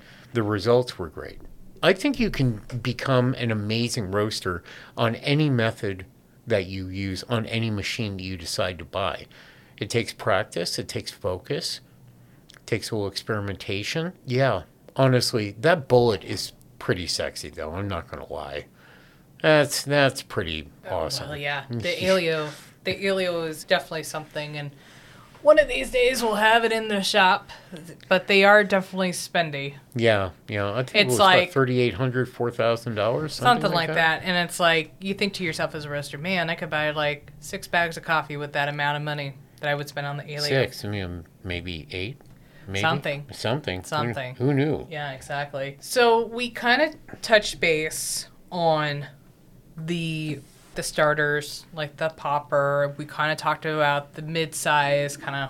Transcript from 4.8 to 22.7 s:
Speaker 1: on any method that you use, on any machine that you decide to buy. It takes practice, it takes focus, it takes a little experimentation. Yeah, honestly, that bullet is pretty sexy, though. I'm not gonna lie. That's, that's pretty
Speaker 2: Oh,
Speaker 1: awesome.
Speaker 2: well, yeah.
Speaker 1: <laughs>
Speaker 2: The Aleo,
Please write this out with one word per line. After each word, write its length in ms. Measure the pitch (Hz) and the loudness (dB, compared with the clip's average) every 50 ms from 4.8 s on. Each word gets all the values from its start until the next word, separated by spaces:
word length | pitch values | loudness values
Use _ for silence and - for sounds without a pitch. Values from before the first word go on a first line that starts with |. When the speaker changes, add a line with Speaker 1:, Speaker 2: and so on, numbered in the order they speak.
| - - - - | -20 -12 -4 0
Speaker 1:
on 180 | 120 113 113 117 | 0 0 0 0
any 320 | - 147 143 147 156 147 | 0 0 2 4 4 4
method 560 | 135 120 113 113 110 - - 104 95 92 92 - - _ _ _ _ _ - - | 4 4 2 2 0 -2 -4 -6 -6 -6 -10 -16 -20 _ _ _ _ _ -4 -2
that 180 | 113 101 92 | 0 0 0
you 220 | 90 95 95 95 92 | -2 -6 -8 -8 -8
use, 360 | 92 98 98 98 92 92 - | -6 -6 -4 -4 -4 -6 -6
on 200 | - 117 113 110 | -2 -2 -2 -2
any 240 | - 113 113 117 117 | -2 -2 -2 -2 -2
machine 480 | 107 101 95 - - - 113 104 98 95 | -2 -2 -4 -4 -4 -4 -4 -4 -6 -6
that 60 | 92 | -8
you 140 | 92 95 90 | -8 -8 -8
decide 420 | 85 - - - 104 92 92 82 | -8 -6 -4 -2 -2 -2 -4 -6
to 60 | 82 | -10
buy. 420 | - - 92 98 90 - - - - - - - - - - - - - - | -8 -6 -4 -4 -4 -4 -6 -10 -16 -20 -20 -20 -20 -20 -20 -20 -18 -12 -10
It 120 | 127 107 | -6 -4
takes 240 | - 120 110 - - | -2 -2 -2 -2 -6
practice, 640 | - - 120 104 95 107 - - - 85 - - - | -6 -2 0 0 0 0 -2 -4 -4 -4 -4 -4 -6
it 80 | 104 - | -6 -6
takes 240 | - 117 - - | -8 -8 -8 -10
focus, 680 | - - - 98 92 92 - - 143 156 - - - - - _ _ _ - - - - - _ - - - - - | -10 -8 -6 -4 -4 -4 -6 -6 -6 -6 -6 -6 -8 -10 -12 _ _ _ -20 -20 -20 -20 -20 _ -20 -20 -20 -20 -20
it 120 | - _ | -18 _
takes 240 | - 123 107 - - | -4 -4 -4 -4 -4
a 60 | - | -4
little 140 | 107 101 98 | -4 -4 -4
experimentation. 1040 | - - - - 113 107 101 101 95 - - - 101 98 101 - - 165 160 175 185 - - | -6 -8 -6 -4 -4 -4 -4 -4 -6 -8 -6 -6 -6 -6 -4 -4 -4 -4 -4 -6 -8 -10 -8
Yeah, 380 | - 120 123 135 131 110 92 87 - _ _ _ - - | -4 0 2 2 2 0 0 -4 -8 _ _ _ -8 -2
honestly, 600 | - 135 135 127 123 113 - - 117 104 101 101 113 | 2 4 4 4 4 2 2 0 0 -2 -2 -4 0
that 280 | 113 156 180 175 131 - | 2 2 2 2 2 4
bullet 340 | 127 123 120 120 107 92 - | 6 6 6 6 4 2 -2
is 300 | - 110 - - - - - - - - - | -6 -8 -6 -8 -10 -12 -16 -20 -20 -20 -8
pretty 260 | - - 120 92 87 | -4 -2 -2 -2 -2
sexy, 440 | 78 - - 82 69 - - - 76 | -4 -4 -4 -4 -4 -6 -8 -12 -12
though. 240 | - - 78 78 80 | -10 -10 -10 -8 -6
I'm 140 | 92 101 101 | -6 -4 -4
not 220 | 95 85 - - | -4 -6 -6 -8
gonna 220 | - - 62 - | -12 -14 -12 -10
lie. 340 | 69 78 73 71 71 73 73 - _ _ - - - - - - - - _ _ - - - | -10 -10 -10 -8 -10 -10 -10 -12 _ _ -20 -20 -20 -20 -20 -20 -20 -20 _ _ -10 -2 4
That's, 400 | 160 156 151 143 131 - - - | 4 6 6 4 2 0 -4 -2
that's 400 | 135 139 143 139 131 123 - - | 0 2 4 4 4 2 0 -8
pretty 460 | - - - 98 82 82 78 73 76 - - - 190 | -8 -4 -4 -4 -4 -4 -6 -8 -10 -16 -18 -10 -6
Speaker 2:
Oh, 60 | 95 | -4
Speaker 1:
awesome. 320 | 87 80 104 135 - - 143 | -4 -2 -2 -4 -6 -8 -8
Speaker 2:
well, 100 | 151 143 | -8 -8
yeah. 280 | 143 143 143 139 - | -6 -4 -4 -6 -6
Speaker 1:
<laughs> 40 | - | -6
Speaker 2:
The 240 | 120 117 110 175 170 | -6 -4 -2 -2 -2
Aleo, 540 | 170 180 185 190 190 170 160 160 156 151 151 147 - - - | 0 2 2 2 4 2 2 0 0 -2 -6 -8 -12 -18 -20